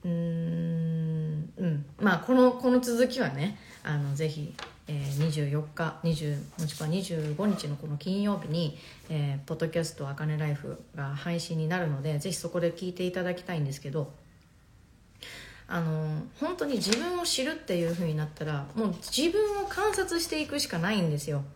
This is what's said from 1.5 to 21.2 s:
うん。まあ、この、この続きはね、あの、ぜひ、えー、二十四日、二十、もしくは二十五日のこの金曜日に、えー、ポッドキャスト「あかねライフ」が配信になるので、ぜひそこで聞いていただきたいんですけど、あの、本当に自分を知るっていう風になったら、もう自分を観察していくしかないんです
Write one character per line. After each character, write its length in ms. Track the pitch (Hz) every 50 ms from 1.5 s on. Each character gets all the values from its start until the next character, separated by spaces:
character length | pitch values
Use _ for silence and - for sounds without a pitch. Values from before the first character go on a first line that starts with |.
| -
う 100 | - 185
ん。 200 | 170 156 143 143 - - -
ま 180 | 202 202 180
あ、 20 | -
こ 160 | - - 254
の、 180 | 254 254 247
こ 180 | 247 - - 254
の 80 | 247 247
続 280 | 240 240 233 233 254 247
き 120 | - 277
は 100 | 220 143
ね、 260 | 135 139 151 202 208 - - - - -
あ 140 | - - 147
の、 180 | 147 143 143 139
ぜ 140 | 143 160 156
ひ、 260 | 151 156 147 160 - - - - - - -
え 60 | -
ー、 320 | 151 143 139 139 139 139 156
二 60 | 165
十 180 | 147 156 147 143
四 140 | 143 151
日、 380 | 151 - - - 165 156 - -
二 120 | - 165 165
十、 220 | 151 156 147 147 143 - - - -
も 80 | 160
し 80 | 147 -
く 80 | -
は 60 | 160 151
二 140 | 170 196
十 320 | 185 185 175 160 151 151 147 160
五 80 | 202
日 220 | 208 190 - - 147
の 80 | 147
こ 100 | - -
の 100 | 151 147
金 240 | 147 - 180 190 202
曜 180 | 202 208 202 175
日 100 | 147 -
に、 280 | 151 170 170 147 - - - - - - - -
え 320 | 160 151 143 143 139 139
ー、 60 | 139 -
ポ 60 | 165
ッ 40 | 156
ド 100 | 165 160
キ 80 | - 170
ャ 60 | 165
ス 120 | 160 -
ト 100 | - 147 139
「あ 60 | 143
か 120 | - 156
ね 100 | 156 151
ラ 120 | 151 156 151
イ 60 | 143
フ」 240 | 143 - 135 - - - - -
が 200 | 147 139 139 143
配 260 | 139 - 175 170 170
信 160 | 165 - 165
に 120 | 160 156 156
な 100 | 175 185
る 100 | 175 156
の 140 | 143 135
で、 160 | 139 156 151 147
ぜ 120 | 151 190
ひ 60 | 170
そ 140 | - - 170
こ 100 | - 175
で 100 | 170 170
聞 200 | 170 - 185 180
い 20 |
て 140 | 180 - 180
い 60 | 180
た 100 | 180 185
だ 120 | 175 180 175
き 80 | 175
た 120 | - - 160
い 60 | 156
ん 40 | 147
で 80 | 135
す 80 | 139 -
け 100 | - 143
ど、 220 | 139 156 143 - - - - - - - - - - - - - - - - - - - - - - - - - - - - - - - - -
あ 120 | - 170
の、 400 | 165 160 156 156 156 156 156 156 - - - -
本 160 | 285 330 359
当 80 | 359 294
に 120 | 285 269
自 200 | 202 - 190 220
分 240 | 247 330 349 359 349
を 40 | 339
知 200 | 339 - - 254
る 60 | 302
っ 40 | 320
て 200 | 311 - - 185
い 100 | 175 170
う 60 | 165
風 140 | 170 170 175
に 100 | 160 156
な 80 | 151 156
っ 40 | 151 -
た 120 | - 156
ら、 180 | 156 147 143 139 147 -
も 120 | 220 226
う 80 | 196 170 - - - -
自 140 | 240 302 339
分 340 | 359 415 427 415 403 403
を 40 | 392
観 280 | - - 359 403 427 392
察 240 | 392 370 370 339 339
し 80 | 330
て 140 | - 320 311
い 60 | 302
く 120 | 294 285 294
し 60 | -
か 120 | - 208 170
な 140 | 165 196
い 100 | 220 202
ん 80 | 175 160
で 80 | 147
す 100 | 147